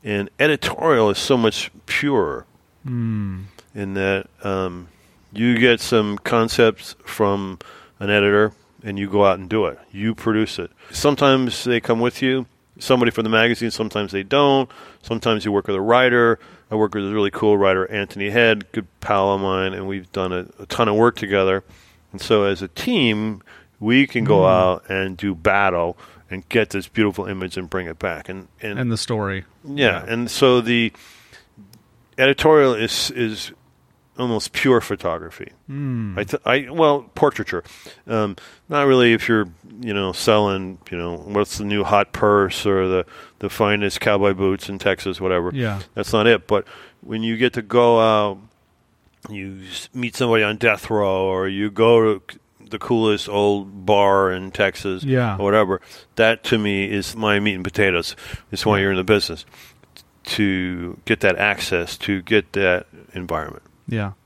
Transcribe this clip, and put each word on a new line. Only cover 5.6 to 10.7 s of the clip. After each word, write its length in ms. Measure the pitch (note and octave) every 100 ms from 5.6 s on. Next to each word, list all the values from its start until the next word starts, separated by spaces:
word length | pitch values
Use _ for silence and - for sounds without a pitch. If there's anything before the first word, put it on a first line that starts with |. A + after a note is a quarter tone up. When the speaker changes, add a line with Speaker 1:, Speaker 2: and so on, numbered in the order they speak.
| B2 A#2
Speaker 1:
some 360 | - A#2 G#2 G2+
concepts 760 | - A#2+ A2+ - A2+ G#2 - -
from 560 | - - G#2+ G2 G2 F#2 - - - _
an 100 | G2+
editor 440 | G#2 G2+ G#2 G#2+ - _ _
and 140 | A2 G2
you 120 | G2+
go 160 | G2+ G2+
out 120 | F#2
and 100 | F#2
do 160 | A2 F#2
it. 120 | B1+ -
You 240 | F#2+ G#2+ A2+
produce 420 | - G#2+ A2 -
it. 140 | F2